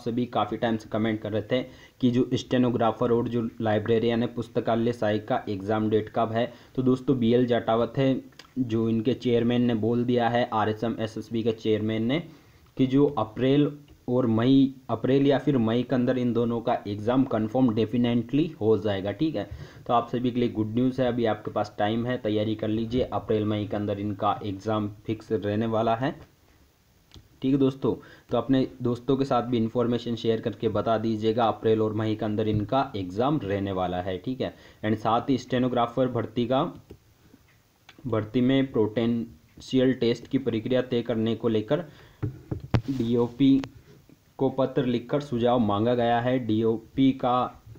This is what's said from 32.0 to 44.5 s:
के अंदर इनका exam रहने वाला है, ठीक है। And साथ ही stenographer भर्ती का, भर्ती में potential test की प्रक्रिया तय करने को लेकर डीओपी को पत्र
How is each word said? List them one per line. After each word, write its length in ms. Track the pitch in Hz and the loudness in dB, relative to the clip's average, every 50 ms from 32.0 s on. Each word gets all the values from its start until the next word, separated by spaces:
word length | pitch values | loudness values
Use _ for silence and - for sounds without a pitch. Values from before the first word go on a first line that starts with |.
| 110 110 107 | -2 -2 -2
के 100 | - 113 | -2 -2
अंदर 220 | 104 107 110 107 | -2 -2 0 0
इनका 440 | 107 107 107 101 - 131 135 139 135 - | 0 0 0 0 0 0 0 0 -2 -4
exam 440 | 98 92 90 92 104 123 143 156 - | -8 -8 -6 -4 -2 0 0 0 -2
रहने 320 | 101 95 101 98 98 98 | -2 -2 -2 -2 -2 -2
वाला 260 | 95 92 90 87 90 | -2 -2 -2 -2 -2
है, 200 | 90 92 98 92 | -4 -4 -4 -6
ठीक 240 | 90 - 135 127 123 | -6 -6 -8 -6 -4
है। 120 | 110 85 - - - - - - - | -6 -6 -8 -12 -20 -20 -16 -6 -2
And 120 | 107 110 | -2 -2
साथ 320 | 107 - 113 113 120 117 - | 0 0 0 0 0 2 0
ही 80 | 135 | -2
stenographer 680 | 120 - - 135 123 127 123 120 120 120 117 - 135 131 | -2 0 -2 -2 0 0 0 2 0 0 0 0 0 0
भर्ती 380 | 120 117 117 110 - - 123 120 | 0 0 -4 -4 -4 -2 -4 -2
का, 160 | 117 131 135 156 - - - - _ - _ _ _ _ _ _ - - _ _ _ _ _ _ _ _ _ _ - - - - | 0 0 0 0 -2 -6 -14 -20 _ -20 _ _ _ _ _ _ -20 -20 _ _ _ _ _ _ _ _ _ _ -20 -20 -12 -6
भर्ती 340 | 120 110 107 107 107 - 127 | -2 -2 -2 -2 0 0 2
में 300 | 123 127 135 135 135 135 | 4 4 4 4 2 2
potential 1200 | - 120 107 107 - 123 113 117 120 117 113 - - - _ _ _ - - - 131 131 127 131 123 | 2 0 0 2 0 0 0 0 0 -2 -4 -6 -10 -20 _ _ _ -20 -10 0 2 4 4 4 2
test 340 | - 120 113 123 - - | 2 2 0 0 0 -4
की 100 | - - | -4 -4
प्रक्रिया 440 | 131 135 117 113 110 110 135 127 127 | -2 -2 0 -2 -2 -2 0 0 0
तय 200 | 123 127 123 120 | 0 0 -2 -2
करने 340 | 113 - 120 110 110 113 113 | 0 0 -2 0 0 0 -2
को 120 | 110 - | 0 -2
लेकर 360 | 117 110 107 107 - 147 165 170 - - - - - - - - - - - - - - - - - - - - - | 0 0 0 0 0 -2 -2 -2 -8 -16 -20 -20 -20 -10 -8 -8 -8 -8 -10 -10 -10 -10 -8 -6 -6 -6 -6 -4 -6
डीओपी 720 | 135 123 117 113 120 120 120 117 120 - 139 135 135 135 135 - - - - - - - _ _ - _ _ _ _ | -4 -4 -2 -2 0 0 -2 -2 0 2 4 4 4 4 0 -4 -14 -20 -20 -20 -20 -20 _ _ -20 _ _ _ _
को 120 | - 135 | -2 -2
पत्र 360 | 131 | -2